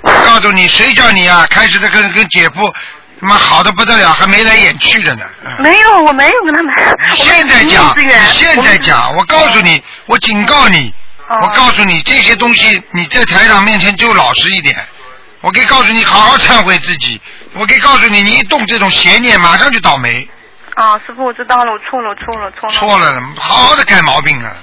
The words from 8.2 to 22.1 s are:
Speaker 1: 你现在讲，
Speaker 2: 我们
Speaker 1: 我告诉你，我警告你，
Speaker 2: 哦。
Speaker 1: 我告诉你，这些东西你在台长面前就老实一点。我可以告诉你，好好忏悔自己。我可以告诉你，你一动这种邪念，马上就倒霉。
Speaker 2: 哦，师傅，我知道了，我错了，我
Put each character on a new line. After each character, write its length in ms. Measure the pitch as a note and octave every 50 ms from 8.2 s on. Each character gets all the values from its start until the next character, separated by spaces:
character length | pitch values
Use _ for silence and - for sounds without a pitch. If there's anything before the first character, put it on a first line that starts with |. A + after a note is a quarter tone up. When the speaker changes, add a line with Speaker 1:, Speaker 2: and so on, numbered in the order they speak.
| G3
Speaker 1:
你 80 | - -
现 280 | - - E4 D#4+ A#3+
在 160 | B3+ A#3 G3+
讲， 300 | F#3+ - F#3 D3 A#2+ A#2+
Speaker 2:
我 60 | B2+ C#3
们 60 | E3
Speaker 1:
我 60 | G3
告 140 | - - D#4 D#4 C#4
诉 80 | A#3 A3
你， 220 | F#3 F3 D#3+ C#3+ - - - - -
我 100 | - A#3 -
警 260 | - - G#3+ G#3 G#3
告 220 | - - D4 C4
你， 260 | G#3+ F#3+ D#3+ C3 - - - - - - - -
Speaker 2:
哦。 120 | - A#3 A3+
Speaker 1:
我 60 | G#3+ G#3+ G#3
告 160 | A3 B3+ -
诉 120 | - F#3+ G#3
你， 140 | F#3+ F3 D#3+ -
这 100 | - -
些 180 | C4+ - - A#3
东 180 | F#3+ A#3+ A#3+ A#3+
西 280 | A#3 A3 A3 G#3 F3+ - -
你 120 | - F3 F3
在 200 | D#3 - - A3+
台 220 | - E3+ F#3+ G#3+
长 160 | A3 A3 G3+ G3
面 160 | G#3+ A3 G3+
前 160 | F#3+ G3+ G3+
就 180 | F3 A3+ A#3 A3
老 180 | F#3 C#3 B2 B2+
实 160 | D3+ D#3 F3
一 100 | F#3+ F#3
点。 140 | D3 C#3+ B2+ - - - - - - - - - - - - -
我 100 | - F3
可 80 | F#3+ A#3
以 60 | B3+
告 120 | B3+ C#4
诉 140 | C4 A#3+ A#3+
你， 120 | A3+ A3+ A3
好 160 | - - G3+
好 180 | A3 A3+ C4+
忏 260 | C4 - A#3+ B3 A#3 G3
悔 140 | F3+ F#3
自 180 | E3+ - - F3
己。 220 | C#3+ - - A#2+ G#2+ - - - - - - -
我 120 | F3+ G#3+
可 80 | - B3
以 60 | -
告 180 | - B3+ C4+
诉 100 | B3+ A#3
你， 140 | A#3 G3+ G#3
你 160 | G3+ G3+ A3+
一 60 | - -
动 200 | - D#4+ C#4+ A3
这 100 | F#3+ A3+
种 100 | A3+ G3+ F#3+
邪 260 | E3+ - - F3 F#3+
念， 220 | A#3 A#3+ B3 A3 F#3+
马 160 | F3 E3+ E3+
上 140 | F#3+ B3+ C#4+
就 80 | B3 A3
倒 180 | - F3 C#3+
霉。 320 | C3+ B2 A#2+ A#2 A#2+ B2+ - - - - - - - - - -
Speaker 2:
哦， 260 | - A3+ A3 G#3 G#3+ G#3
师 60 | - A#3+
傅， 100 | A#3+ C4
我 80 | B3+ A3+
知 100 | - B3
道 100 | A3+ B3
了， 140 | B3 A#3+ A#3
我 80 | A3 -
错 200 | - - - B3+
了， 100 | A#3
我 60 | G#3+